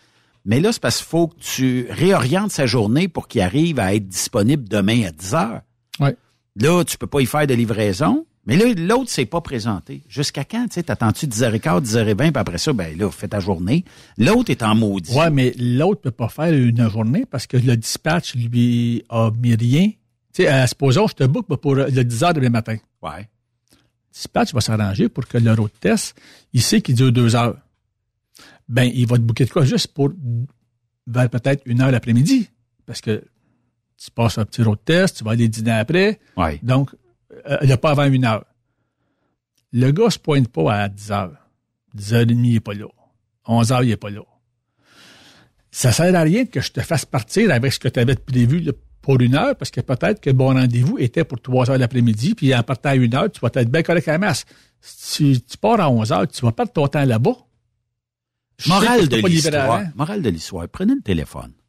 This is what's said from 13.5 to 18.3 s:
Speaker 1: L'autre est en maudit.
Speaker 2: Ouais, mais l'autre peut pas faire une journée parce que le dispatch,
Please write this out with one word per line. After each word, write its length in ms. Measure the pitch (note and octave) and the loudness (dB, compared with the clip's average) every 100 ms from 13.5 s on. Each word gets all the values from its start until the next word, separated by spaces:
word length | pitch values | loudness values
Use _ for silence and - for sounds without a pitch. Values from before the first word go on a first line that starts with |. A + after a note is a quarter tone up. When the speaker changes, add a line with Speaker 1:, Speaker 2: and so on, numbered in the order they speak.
| E2+ F2+ E3 - - - - | -4 0 -2 -2 -14 -12 0
Speaker 1:
L'autre 320 | C#3+ A#3+ A#3+ | 2 2 0
est 100 | A2+ | -2
en 140 | A2 A2 | 0 0
maudit. 380 | G#2 G2 B2 | 0 -2 -2
Speaker 2:
Ouais, 180 | C3 E3 | 0 2
mais 200 | C#3 B2+ A#2+ | 2 0 0
l'autre 440 | B2 B2 F3 G#3 | -2 0 0 -2
peut 100 | B2+ | -6
pas 180 | - A2+ | -6 -6
faire 240 | - E3+ | -4 0
une 340 | D3 B2 A#2 A2+ | 2 2 2 0
journée 360 | A2 A2 E3+ C4+ | 0 -2 -2 -2
parce 220 | A#2+ - | -8 -4
que 100 | B2+ | 0
le 180 | B2+ A#2 | 2 0
dispatch, 600 | - - D#3 E3+ - | -2 -6 -2 -2 -2